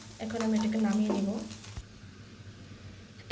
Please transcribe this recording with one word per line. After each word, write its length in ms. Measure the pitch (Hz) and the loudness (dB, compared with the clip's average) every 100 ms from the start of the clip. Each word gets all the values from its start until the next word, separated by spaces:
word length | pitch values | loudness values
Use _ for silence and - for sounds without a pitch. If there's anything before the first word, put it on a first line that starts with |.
| - - | -10 -6
এখন 160 | 220 226 226 | -2 2 4
আমি 100 | 214 | 6
এটাকে 200 | 214 220 214 | 4 4 6
নামিয়ে 240 | 208 214 202 | 6 6 4
নিব। 140 | 196 226 - - - - - - - - - - - - - - - - - - - | 4 0 -2 -8 -8 -10 -12 -14 -16 -16 -16 -16 -14 -14 -14 -14 -14 -14 -16 -10 0